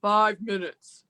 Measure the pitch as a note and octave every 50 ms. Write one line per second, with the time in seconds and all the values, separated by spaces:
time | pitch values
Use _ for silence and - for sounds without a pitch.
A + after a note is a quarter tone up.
0 | - G3+ G#3 G#3+ G#3+ G#3+ G#3 G3+ G3+ A3+ G3+ F#3+ F3+ D#3 - _ _ - - -
1 | _